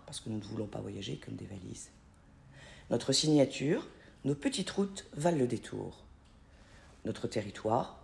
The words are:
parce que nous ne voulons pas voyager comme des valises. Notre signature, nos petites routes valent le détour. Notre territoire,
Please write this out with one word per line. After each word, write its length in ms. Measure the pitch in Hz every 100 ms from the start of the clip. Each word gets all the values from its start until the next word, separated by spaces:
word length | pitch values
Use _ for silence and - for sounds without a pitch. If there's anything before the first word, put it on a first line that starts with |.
| -
parce 140 | 147
que 100 | -
nous 80 | 110
ne 60 |
voulons 220 | 101 110 104
pas 140 | 107
voyager 360 | 104 101 98 -
comme 180 | -
des 100 | 107
valises. 440 | 98 95 95 - - - - - - - - - - - -
Notre 240 | 117 -
signature, 760 | 135 156 151 131 - 135 220 - - - -
nos 120 | 135 143
petites 340 | 277 262 185
routes 360 | - 196 - - -
valent 220 | 165 165
le 100 | 123
détour. 560 | 110 - 104 101 - - - - - - - - - - -
Notre 220 | 110 107 117
territoire, 720 | 113 101 - 107 120 165 -